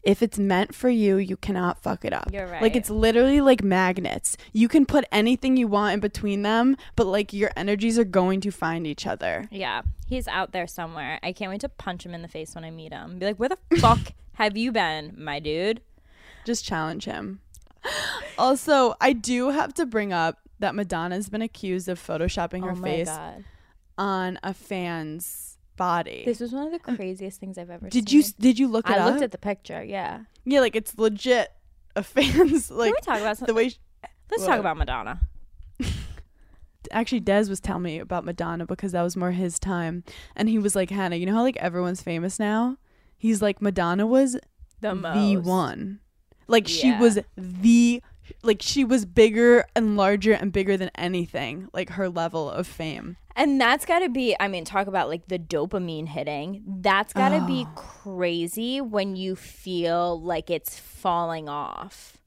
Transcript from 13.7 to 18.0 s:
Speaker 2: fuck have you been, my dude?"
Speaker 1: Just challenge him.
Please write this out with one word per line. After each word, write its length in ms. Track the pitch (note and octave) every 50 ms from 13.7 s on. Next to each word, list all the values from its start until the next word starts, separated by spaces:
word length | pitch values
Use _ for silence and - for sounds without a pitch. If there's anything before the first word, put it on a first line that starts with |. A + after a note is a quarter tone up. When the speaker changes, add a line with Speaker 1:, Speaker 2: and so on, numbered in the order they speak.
| - -
Speaker 2:
fuck 340 | - A3+ A#3 - - - - - - - -
have 220 | - A3 G#3+ G3
you 160 | G#3+ A#3 B3+
been, 440 | A3+ A3+ F#3 D#3+ D#3 D#3 D3+ D#3 -
my 220 | - D#3 D#3 C#3+ D3
dude?" 420 | D#3 D3+ D3+ D#3+ F3+ G#3 A3+ A3+ - _ - _ _ - - _ - - - - -
Speaker 1:
Just 180 | A3+ A#3+ A3 -
challenge 420 | - F3+ E3 D#3 D#3 D#3+ - -
him. 340 | - - - - - F#3+ G3 - - - - - - - _ - - - -